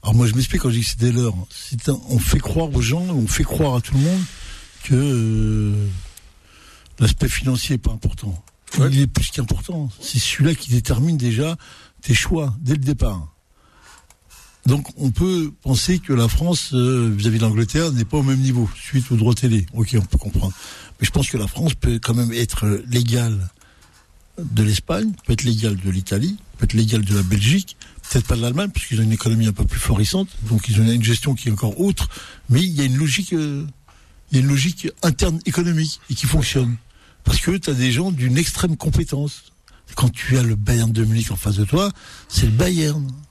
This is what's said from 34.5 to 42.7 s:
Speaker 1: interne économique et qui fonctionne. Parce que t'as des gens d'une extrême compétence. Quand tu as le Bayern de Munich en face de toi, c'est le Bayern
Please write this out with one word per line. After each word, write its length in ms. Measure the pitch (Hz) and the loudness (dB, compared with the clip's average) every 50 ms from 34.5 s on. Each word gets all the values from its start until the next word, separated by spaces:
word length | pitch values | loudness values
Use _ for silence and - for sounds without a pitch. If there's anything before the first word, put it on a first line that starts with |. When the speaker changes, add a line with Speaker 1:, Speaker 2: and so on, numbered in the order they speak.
| 143 139 131 180 170 - - 170 - _ - | 2 2 0 -2 -4 -4 -6 -8 -8 _ 0
Speaker 1:
interne 360 | 170 - - - 175 160 165 - | 0 0 2 0 0 0 -2 -2
économique 560 | - - - 175 170 170 156 160 151 - - - - | -2 -2 0 0 0 2 0 0 -2 -4 -10 -8 -8
et 60 | 127 | -8
qui 100 | - - | -4 -2
fonctionne. 500 | 123 135 156 127 - - 139 127 120 120 113 - - _ - _ - - _ - | 0 2 2 0 2 0 0 0 0 -2 -4 -8 -18 _ -20 _ -20 -20 _ -2
Parce 160 | - - - | 0 2 2
que 120 | - - 180 196 | 2 0 -2 0
t'as 160 | - - 143 | 0 -2 0
des 180 | 123 127 131 | 0 2 2
gens 200 | 120 127 175 196 | 2 0 0 0
d'une 260 | 185 139 123 127 123 143 | 0 0 0 2 2 2
extrême 380 | 170 - - - - 180 160 - | 0 0 -2 -2 -2 -2 -2 -2
compétence. 640 | - 156 - - 170 - - 139 147 147 - - - - _ _ _ _ - - _ - - | -2 0 0 0 0 0 -4 -4 -4 -6 -6 -10 -20 -20 _ _ _ _ -20 -20 _ -16 -4
Quand 140 | - - 123 | 0 0 0
tu 280 | - - - - 127 131 | 0 -2 -2 0 2 2
as 60 | 123 | 2
le 120 | 117 110 | 2 0
Bayern 360 | 104 104 104 123 120 113 113 | 0 0 0 0 2 2 0
de 140 | 113 110 113 | 2 2 2
Munich 260 | 110 110 113 110 - | 2 2 0 0 -2
en 40 | 107 | -6
face 200 | 95 - 107 101 | -4 -2 -2 0
de 100 | 95 104 | 0 0
toi, 260 | 98 - 170 196 202 - - - - - - - _ | 2 2 0 0 0 -2 -6 -16 -20 -20 -20 -20 _
c'est 180 | - - - 117 | 0 2 2 4
le 40 | |
Bayern 560 | 107 117 170 180 | 4 4 2 2